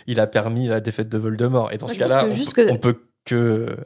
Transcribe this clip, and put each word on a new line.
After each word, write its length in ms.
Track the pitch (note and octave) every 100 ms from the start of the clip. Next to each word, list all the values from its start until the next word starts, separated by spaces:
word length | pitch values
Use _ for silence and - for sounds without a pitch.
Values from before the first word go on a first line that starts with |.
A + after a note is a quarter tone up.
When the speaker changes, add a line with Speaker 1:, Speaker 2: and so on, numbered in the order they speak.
| -
Speaker 1:
il 120 | A2+
a 80 | G#2+
permis 400 | A2+ A2 A#2 B2
la 140 | A2
défaite 300 | G#2+ G#2+ G#2+
de 80 | A2+
Voldemort ? 520 | A2 G#2+ A#2+ B2+ A2
Et 40 | G#2+
dans 120 | B2
Speaker 2:
Moi, 40 |
Speaker 1:
ce 60 | A#2
Speaker 2:
je 40 |
pense 80 | A#2+
Speaker 1:
cas-là, 120 | C3+
Speaker 2:
que 60 | A3
Speaker 1:
on 40 |
Speaker 2:
juste 200 | G#3 C#4 -
Speaker 1:
peut, 80 | A3
Speaker 2:
que 60 |
Speaker 1:
on 40 | A#2
peut 200 | B2 A#2+ _ _ -
que 500 | A#2+ A#2 A2 A#2 -